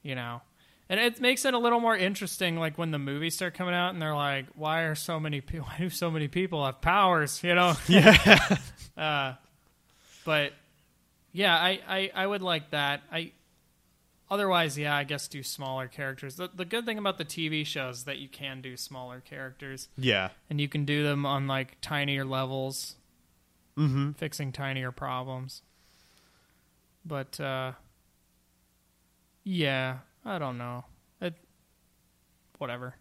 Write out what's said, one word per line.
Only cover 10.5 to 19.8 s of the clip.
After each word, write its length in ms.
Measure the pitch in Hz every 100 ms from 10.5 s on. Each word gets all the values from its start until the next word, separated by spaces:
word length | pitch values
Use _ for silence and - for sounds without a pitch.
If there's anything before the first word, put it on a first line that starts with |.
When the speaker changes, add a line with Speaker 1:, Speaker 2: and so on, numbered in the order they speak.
| - _ _ _ _ _ _ _
Speaker 1:
yeah, 240 | 165 202 165
I, 240 | 180 190 -
I, 240 | 185 190
I 140 | - 190
would 140 | 202
like 300 | 185 165 151
that. 300 | 147 143 143 -
I, 200 | 165 170 _ _ _ _ _ _ _ _ _ _
otherwise, 480 | 202 196 175 160 143
yeah, 160 | 147 147
I 100 | 143
guess 220 | 143 -
do 120 | 143
smaller 460 | 131 - 135 131 127
characters. 480 | - 135 135 139 143
The, 140 | 180
the 120 | 180 175
good 200 | 226 233
thing 120 | 214
about 200 | 202 185
the 80 | 151
T 220 | - 156
V 160 | 156
shows 360 | 147 151 131 123
is 40 |
that 140 | 135 135
you 80 | 135
can 340 | - 139 131
do 140 | 131 123
smaller 440 | - 135 127 127
characters. 680 | - 143 131 123 139 135